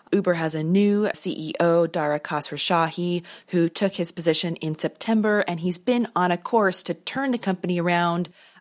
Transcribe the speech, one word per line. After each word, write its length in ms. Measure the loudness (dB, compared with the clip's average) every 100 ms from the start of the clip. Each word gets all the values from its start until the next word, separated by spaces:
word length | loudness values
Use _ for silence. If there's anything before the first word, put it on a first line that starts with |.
| -2
Uber 220 | 0 2
has 220 | 0 -2
a 80 | -2
new 480 | 0 4 4 2 0
C 200 | -2 -2
E 200 | -4 -4 0
O, 260 | 4 4 2
Dara 320 | 0 -2 -2
Khosrowshahi, 1040 | -2 -4 -4 -2 0 2 0 -2 -2 -4 -6 -20 -4
who 200 | 0 0
took 240 | 0 -2
his 180 | 0 -4
position 460 | -2 0 0 0 -4
in 220 | -4 -2
September, 640 | -4 -4 0 2 2 2
and 200 | 0 -2
he's 160 | -4 -2
been 320 | 0 0 0 0
on 160 | 0
a 60 | 0
course 440 | 0 2 2 0
to 100 | -4
turn 360 | -6 -6 -4 -2
the 60 | -2
company 420 | -2 -2 -2 0
around, 520 | 2 2 2 0 -4 -10 -20 -6